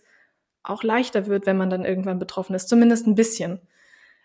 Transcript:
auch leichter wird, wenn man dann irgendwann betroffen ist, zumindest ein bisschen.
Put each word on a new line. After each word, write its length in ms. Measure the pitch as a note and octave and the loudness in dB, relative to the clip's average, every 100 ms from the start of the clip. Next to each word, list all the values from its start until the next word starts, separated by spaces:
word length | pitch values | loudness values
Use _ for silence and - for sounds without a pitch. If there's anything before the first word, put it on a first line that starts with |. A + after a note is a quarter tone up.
| _ _ _ _ _ _ | _ _ _ _ _ _
auch 200 | - - | -12 -6
leichter 440 | A3+ A#3 B3 G#3+ G3+ | -2 0 0 -2 0
wird, 180 | G3+ G3 | -2 0
wenn 100 | F#3+ | 0
man 140 | F#3+ | 0
dann 140 | F#3 | -2
irgendwann 360 | F#3 F#3+ F#3+ F3+ | -2 -2 -4 -4
betroffen 340 | F#3 - F#3 | -6 -8 -6
ist, 140 | F#3 - | -6 2
zumindest 400 | A#3 A#3 A3+ A#3 | 6 6 4 2
ein 80 | G#3 | 2
bisschen. 440 | A3+ - E3+ F#3 - _ _ _ _ _ | 2 -2 -6 -8 -14 _ _ _ _ _